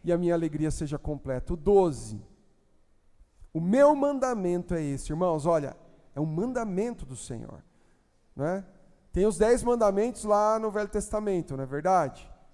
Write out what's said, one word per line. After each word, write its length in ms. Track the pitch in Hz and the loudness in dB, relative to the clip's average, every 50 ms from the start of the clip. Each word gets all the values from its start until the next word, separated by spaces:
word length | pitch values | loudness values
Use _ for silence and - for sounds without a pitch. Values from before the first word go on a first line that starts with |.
| - | 0
E 60 | 165 | 0
a 60 | 175 | 0
minha 160 | 170 180 170 170 | 2 2 2 2
alegria 380 | 165 165 156 151 151 156 156 | 2 0 -2 -2 -2 -2 -2
seja 260 | - - 160 143 147 | -2 -4 -6 -6 -6
completa. 560 | 143 - 156 151 139 - 135 131 127 - - 175 | -6 -6 -8 -8 -8 -6 -6 -6 -6 -4 -6 -8
O 40 | |
doze. 640 | 160 147 190 202 196 185 170 139 117 113 110 110 104 - - - _ _ _ _ _ _ _ _ _ _ _ _ _ _ _ _ _ - _ _ _ - - | -2 2 6 6 6 6 4 0 -4 -10 -12 -12 -12 -14 -18 -20 _ _ _ _ _ _ _ _ _ _ _ _ _ _ _ _ _ -20 _ _ _ -20 -10
"O 100 | _ 160 | _ -4
meu 340 | 170 180 208 269 285 294 302 | -2 2 6 8 8 8 8
mandamento 760 | 277 277 285 285 262 262 254 247 214 185 175 175 175 175 - 180 | 4 2 0 0 0 -2 -2 -2 -2 -2 -2 -2 -2 -2 -4 -4
é 80 | 165 | -4
esse." 300 | 151 143 139 131 - - | -2 -4 -6 -6 -6 -6
Irmãos, 340 | 151 160 180 180 165 151 139 | -4 -2 0 0 0 0 0
olha, 300 | 170 170 160 143 131 - - - - - _ _ _ - | 0 0 0 0 -4 -12 -14 -20 -20 -20 _ _ _ -6
é 40 | 139 | -4
um 60 | 151 | -4
mandamento 800 | 160 156 170 214 254 254 247 226 208 180 185 220 240 233 - 160 | -2 -2 -2 -4 -2 -4 -4 -4 -2 -2 -2 -2 -4 -6 -10 -12
do 100 | 135 131 | -14 -12
Senhor, 480 | 117 - - 127 113 117 - - - - _ _ _ _ _ _ _ _ _ _ _ _ _ _ | -14 -12 -12 -12 -12 -12 -14 -16 -20 -20 _ _ _ _ _ _ _ _ _ _ _ _ _ _
né? 300 | 135 139 160 185 196 190 - - - - - - _ _ _ | -4 -4 -4 -4 -4 -8 -14 -20 -20 -20 -20 -20 _ _ _
Tem 160 | - 170 190 | 0 2 2
os 100 | 220 190 | 2 4
dez 240 | 160 214 226 240 233 | 4 4 4 4 4
mandamentos 600 | 226 240 240 240 226 202 196 196 220 247 - - - | 4 0 2 4 4 2 4 2 0 0 -2 -6 0
lá 340 | 214 208 208 208 214 220 | 2 2 4 4 2 2
no 140 | 220 220 220 | 0 -2 -4
Velho 180 | 196 214 208 202 | -4 -4 -4 -2
Testamento, 680 | - 208 196 - - 214 214 208 190 175 160 - 139 | -4 -6 -4 -4 -6 -4 -2 -2 -2 -2 -2 -4 -8
não 80 | 131 135 | -8 -8
é 40 | |
verdade? 640 | 135 139 147 151 180 190 180 156 131 - - - - - _ - - | -6 -6 -4 0 2 2 2 2 0 -4 -12 -20 -20 -20 _ -20 -20